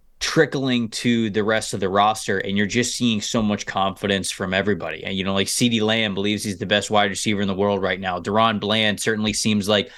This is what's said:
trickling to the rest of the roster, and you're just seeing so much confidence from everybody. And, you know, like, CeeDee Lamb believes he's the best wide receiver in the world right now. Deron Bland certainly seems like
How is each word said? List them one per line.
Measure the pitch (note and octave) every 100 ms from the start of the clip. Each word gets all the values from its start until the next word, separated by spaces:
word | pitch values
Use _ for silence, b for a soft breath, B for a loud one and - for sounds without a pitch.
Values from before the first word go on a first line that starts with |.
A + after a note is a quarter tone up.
| _ _
trickling | - D#3+ D3 D3 C3 B2 A2+
to | - B2 A#2 A2
the | G2+
rest | G#2 A2 -
of | G#2+
the | F#2+
roster, | G2 G#2 A2 - F#2+
and | G2 G2+
you're | G2+
just | A#2 A#2+ -
seeing | A#2+ A2
so | - A#2+
much | G#2+ G2+ -
confidence | G2+ F#2+ F#2 G2+ G2 F2+
from | - F#2+
everybody. | F#2+ G2 F2+ E2 D#2
And, | G2 G2
you |
know, | F#2+
like, | G2 G2
CeeDee | - B2 A2+
Lamb | G#2+ A2+ G#2+ F#2+
believes | G2+ G#2
he's | G#2+ F#2
the | F#2+
best | G#2 -
wide | G#2 G#2
receiver | F#2 A2+ G2+
in | G2+
the |
world | F#2+ G2+ G2+
right | F#2 F#2
now. | F#2+ F2+
Deron | F2 G#2 A2+ G#2+
Bland | G2+ A2 G#2+ G2
certainly | - G#2+ G#2+
seems | G2 A#2 G#2+ G2
like | G#2 F#2+